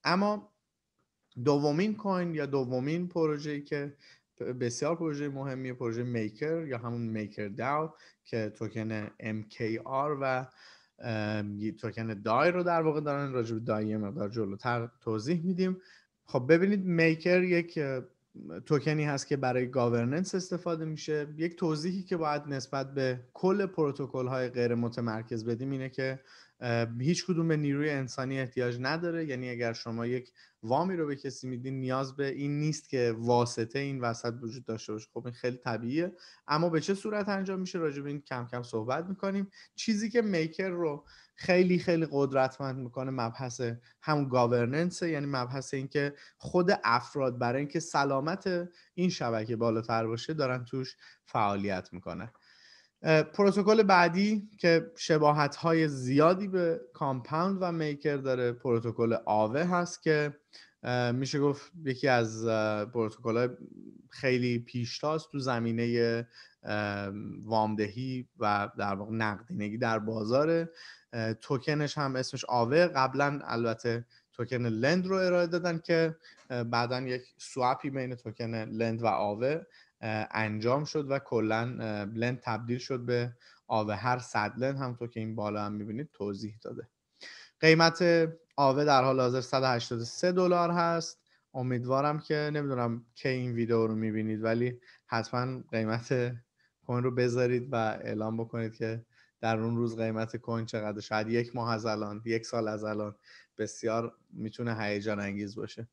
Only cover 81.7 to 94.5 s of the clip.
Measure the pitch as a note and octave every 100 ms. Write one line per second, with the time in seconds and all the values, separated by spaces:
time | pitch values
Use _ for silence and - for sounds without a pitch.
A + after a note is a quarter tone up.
81.7 | A#2 A2+ G#2+ G2+ A2+ A#2 B2+ - A2 A#2
82.7 | B2 - C3 A#2+ A#2+ A#2+ A#2+ - - _
83.7 | A2+ G#2+ G2+ A#2+ B2 A#2 A2 G#2 A2 C3
84.7 | C#3 C3 A#2+ A#2+ A#2 A2 A2 G#2 G#2 G#2
85.7 | G#2 G#2 A2 D#3 _ G2+ G2 G#2+ G#2+ -
86.7 | - - _ _ _ - - - _ D#3+
87.7 | D#3+ E3 E3 F3 E3+ D#3+ D#3+ _ - C#3
88.7 | C3+ D3 C3+ C3 C3 B2+ B2+ A#2+ C3+ C3
89.7 | A#2+ A#2+ A#2+ A#2 - F3+ F3+ F3+ F3+ E3+
90.7 | E3+ E3+ E3+ D#3+ - _ _ _ C3+ B2+
91.7 | B2 B2 C3+ C#3+ D3+ - D3+ D3+ D3+ C#3+
92.7 | B2+ A#2+ A#2 A#2 - C#3 C3 B2 A#2 A#2
93.7 | A#2 A2+ A2 A2 G#2+ A2 A2 A2+